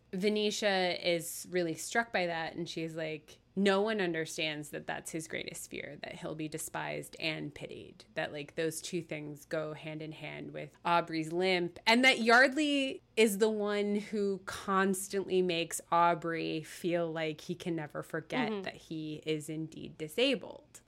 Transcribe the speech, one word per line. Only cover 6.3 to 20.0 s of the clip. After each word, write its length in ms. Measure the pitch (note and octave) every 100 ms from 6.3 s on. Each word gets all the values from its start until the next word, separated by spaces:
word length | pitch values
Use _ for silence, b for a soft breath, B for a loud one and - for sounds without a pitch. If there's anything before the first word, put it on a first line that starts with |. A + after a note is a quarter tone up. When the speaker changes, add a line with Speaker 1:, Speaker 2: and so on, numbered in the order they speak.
Speaker 1:
be 140 | D#3 D#3
despised 680 | D#3 - D#3+ D3+ D3+ C#3+ -
and 340 | D#3+ D#3 D3
pitied, 500 | - D3+ A#2+ - - -
that, 180 | - D#3
like, 220 | D3 C#3+
those 260 | - E3 D#3
two 200 | - F3+
things 420 | D#3+ D3+ D3 D3
go 280 | - D#3+ D3+
hand 280 | D3+ D#3+ D#3
in 100 | D#3
hand 400 | D3+ D3+ D3+ D3
with 180 | D3+ D3 -
Aubrey's 480 | F3 E3+ E3 D#3+ D#3
limp, 460 | E3+ F#3 F3+ F3 - -
and 180 | A#3
that 160 | C4 -
Yardley 800 | A3+ A#3 C4+ C4 D4+ C#4+ C4+ - - -
is 220 | A3+ G3
the 120 | A3
one 460 | G#3+ G3+ G#3 G#3 G#3
who 440 | G#3 A3 G3+ F#3+
constantly 960 | - - - F#3+ G3 F#3+ - G3 F#3 F#3
makes 380 | F#3 E3 E3 - -
Aubrey 680 | E3+ E3+ E3+ E3+ E3 D#3+ D#3+
feel 480 | D#3 - F3+ E3+ E3+
like 280 | D#3+ D#3+ D3+
he 120 | -
can 220 | F3 F3+ E3
never 260 | D3+ D3+
forget 480 | D3+ D#3+ D#3 D#3 D3+
Speaker 2:
Mm-hmm. 120 | G#3
Speaker 1:
that 140 | F#3 -
he 440 | - D#3+ D#3 D3+ -
is 220 | D#3 D3
indeed 500 | D#3 D#3 D3+ D3
disabled." 800 | D#3